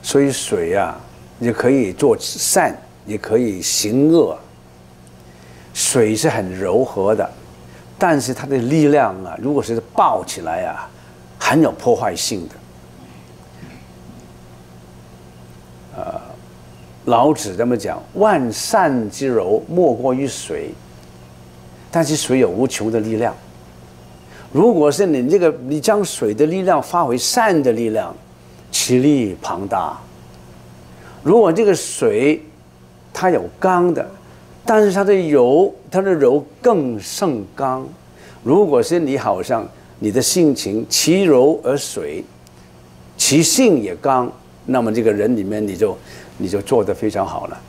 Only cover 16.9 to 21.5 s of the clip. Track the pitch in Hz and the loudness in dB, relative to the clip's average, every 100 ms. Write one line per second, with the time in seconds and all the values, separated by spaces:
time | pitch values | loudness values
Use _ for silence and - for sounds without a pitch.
16.9 | - - 117 143 147 107 90 120 120 98 | -12 0 2 2 0 -4 -4 -2 -2 -4
17.9 | - - 180 214 175 123 104 - 220 170 | -10 -10 0 2 2 -2 -6 -2 2 2
18.9 | 127 107 - 135 117 90 107 156 170 170 | 0 -4 -4 -2 0 2 -2 0 2 2
19.9 | 117 131 127 139 - - 76 71 - - | 2 -2 -2 -4 -6 -10 -10 -10 -14 -20
20.9 | - - - - - - | -20 -20 -20 -20 -20 -20